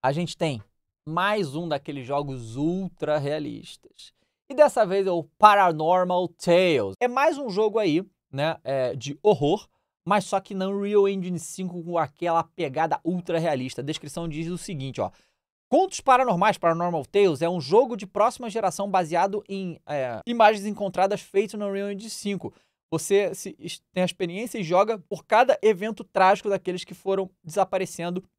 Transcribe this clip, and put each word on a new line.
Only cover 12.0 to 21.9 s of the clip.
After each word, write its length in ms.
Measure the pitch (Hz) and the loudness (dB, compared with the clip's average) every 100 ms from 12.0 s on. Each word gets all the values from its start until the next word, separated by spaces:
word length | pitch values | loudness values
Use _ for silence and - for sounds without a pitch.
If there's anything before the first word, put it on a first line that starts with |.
| 147 _ 170 165 | -2 _ 0 0
pegada 560 | 165 - 156 135 160 151 | -2 -6 -4 -2 -2 -2
ultra 360 | 165 180 175 165 | -2 -4 -2 -2
realista. 420 | 165 139 127 - | 0 -2 -4 -8
A 40 | 139 | -8
descrição 420 | 156 147 170 170 | -8 -10 -10 -8
diz 220 | 156 165 | -6 -6
o 80 | 175 | -8
seguinte, 420 | - 160 135 127 | -8 -8 -8 -6
ó. 100 | 92 _ _ _ _ _ _ | -6 _ _ _ _ _ _
Contos 320 | 277 381 - | 2 2 -2
Paranormais, 560 | - 254 254 175 208 196 | 4 4 4 2 2 2
Paranormal 480 | 170 165 175 165 131 | 0 0 -2 -4 0
Tales, 360 | 202 202 143 | 4 4 2
é 80 | 170 | -2
um 100 | 180 | -2
jogo 360 | 135 202 262 226 | 4 4 4 -2
de 80 | 196 | -8
próxima 440 | 202 226 - 240 | 0 0 0 -8
geração 420 | 214 196 160 202 | -2 -2 -2 -2
baseado 520 | 185 165 170 196 202 - | 0 0 0 0 -2 -8
em, 300 | 196 185 151 - | -8 -8 -10 -6
é, 320 | 143 127 113 - | -4 -4 -6 -6
imagens 380 | 240 214 214 208 | 6 6 6 -6
encontradas 560 | 202 202 180 196 208 | -6 -6 0 0 0
feito 360 | - 196 214 214 | -2 -2 -2 -6
na 100 | 208 | -6
Unreal 240 | 196 202 | -6 -6